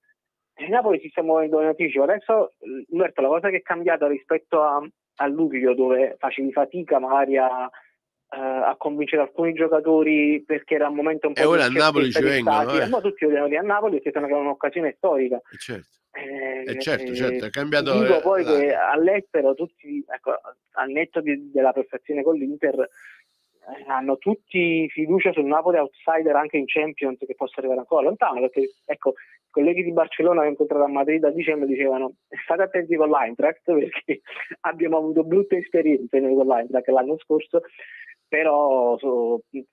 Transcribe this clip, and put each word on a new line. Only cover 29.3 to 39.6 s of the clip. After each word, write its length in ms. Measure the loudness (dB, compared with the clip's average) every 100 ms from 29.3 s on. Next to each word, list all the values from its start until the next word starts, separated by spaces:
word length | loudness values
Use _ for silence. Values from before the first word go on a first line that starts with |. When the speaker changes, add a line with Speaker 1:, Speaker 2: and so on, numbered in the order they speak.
| _ _
Speaker 1:
colleghi 320 | 0 0 0
di 100 | -2
Barcellona 500 | 0 0 2 2 2
che 60 | 2
ho 20 |
incontrato 340 | 0 0 2
a 40 | 0
Madrid 360 | 2 0 2
a 60 | 2
dicembre 360 | 0 -2 -2 0
dicevano: 460 | 0 0 0 -4 -10 _ -12
"State 160 | -4 -2
attenti 320 | 0 -2 -2
con 140 | 2 2
l'Eintracht, 540 | 2 0 0 -2 0
<laughs> 80 | 0
perché 480 | 0 0 -4 -6 -8 -8 -16 -14 -8
abbiamo 380 | -6 -2 0 0
avuto 260 | 0 0
brutte 320 | 2 2 2 -2
esperienze 640 | 0 0 2 2 0 0
noi 140 | 2 2
con 100 | 2
l'Eintracht 420 | 0 0 -2 2
l'anno 280 | 2 2 -4
scorso", 420 | 0 -2 0 -4 -4 -14 -20 -20 -20 -20 -4
però 680 | 0 2 2 4 4 2 0
so, 440 | 0 0 0 -2 -4 -14